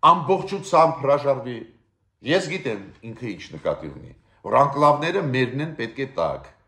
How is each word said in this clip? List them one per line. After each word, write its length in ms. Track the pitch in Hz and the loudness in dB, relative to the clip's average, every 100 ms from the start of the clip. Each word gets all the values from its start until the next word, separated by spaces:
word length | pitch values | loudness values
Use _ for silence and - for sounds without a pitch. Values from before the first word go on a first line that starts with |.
Ամբողջությամբ 920 | 156 185 143 185 - 196 - 165 160 - | 6 6 4 0 0 -8 0 4 4 2
հրաժարվի։ 560 | 139 143 139 131 123 117 - _ _ _ _ _ | 0 2 2 -2 -4 -12 -14 _ _ _ _ _
Ես 260 | 113 175 165 | -2 0 0
գիտեմ 320 | 180 131 104 98 - 113 | -6 -6 -6 -10 -18 -16
ինքը 220 | 110 120 | -12 -10
ինչ 160 | 87 - | -12 -14
նկատի 360 | 76 80 73 76 | -6 -4 -4 -8
ունի, 220 | 69 - - _ _ | -14 -18 -20 _ _
որ 120 | 98 120 | 0 4
անկլավները 640 | 143 147 147 147 160 185 156 | 4 4 4 4 0 -2 0
մերն 360 | 131 123 131 | 0 0 -2
են, 100 | 160 151 | -6 -6
պետք 200 | 117 - | -8 -6
է 80 | 135 - | -8 -2
տակ։ 320 | 80 67 - _ | -4 -4 -12 _